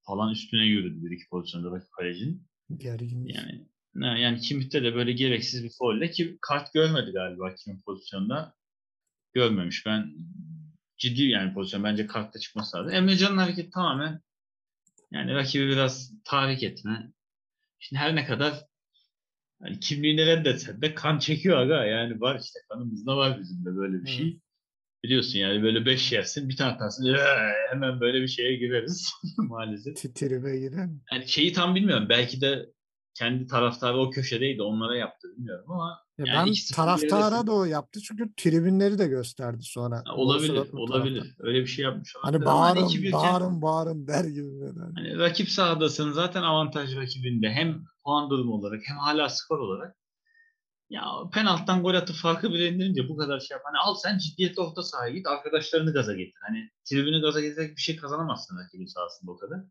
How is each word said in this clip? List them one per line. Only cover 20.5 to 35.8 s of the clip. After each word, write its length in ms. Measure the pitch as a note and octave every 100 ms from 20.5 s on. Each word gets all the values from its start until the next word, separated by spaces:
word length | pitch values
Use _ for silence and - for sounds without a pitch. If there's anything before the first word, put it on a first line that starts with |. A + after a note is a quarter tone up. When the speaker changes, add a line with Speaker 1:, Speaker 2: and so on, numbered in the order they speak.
| A#2+ A2+ G#2
Speaker 1:
de 120 | D#3
kan 240 | D#3 D3+ D3
çekiyor 400 | D3+ D3+ F#3 C#3+
aga. 260 | C3 D#3
Yani 360 | G#2+ A2+ A#2 G#2+
var 200 | B2 C3
işte 180 | - - -
kanımızda 480 | A#2 A#2+ G#2+ A#2+ C#3
var 220 | C3+ A2
bizim 240 | F2+ F2+
de 120 | F2+ F#2
böyle 160 | G2
bir 60 | F#2 C3
Speaker 2:
Evet. 80 | B2+
Speaker 1:
şey. 240 | D#3+ E3 _ _ _ _ _ _
Biliyorsun 340 | A#2 C3 - G2
yani 240 | G2 G#2
böyle 240 | A2 A2+ B2
beş 260 | B2+ -
yersin, 360 | A#2 F#2 D3 C3+
bir 80 | C3
tane 160 | C3+
atarsın, 320 | - G#2+ C3 C3
eee, 460 | C3+ C#3+ C3 G#2+ G#2+ A2+
hemen 300 | C3+ C3 B2+
böyle 200 | A#2+ C3
bir 60 | B2+
şeye 280 | B2 B2 B2+
gireriz 560 | B2 B2 B2 F3+ - -
<laughs> 160 | D#3+ A3+
maalesef. 580 | E3+ A2+ G#2+ G#2 B2+ -
Speaker 2:
Ti-, 180 | C3+
tribe 440 | A#2+ C#3 B2+ C3+ C3
giren. 420 | C3 E3 F3+ D3 -
Speaker 1:
Yani 160 | B2+ B2+
şeyi 240 | - E3+
tam 220 | E3+ F3
bilmiyorum. 320 | F#3 G3+ B2 G#2
Belki 320 | A#2 B2 C3
de 260 | C3+ C3+ - _ _ _ _
kendi 320 | - A#2+ B2+ B2+
taraftarı 520 | B2 A#2+ A#2 B2 B2+
o 120 | B2+
köşedeydi, 520 | C3+ B2+ A#2 C3+ A2
onlara 340 | G#2 A2 A2+ A#2+
yaptı 320 | G#2 - - -
bilmiyorum 340 | A#2 F2+ A#2+
ama 280 | F3+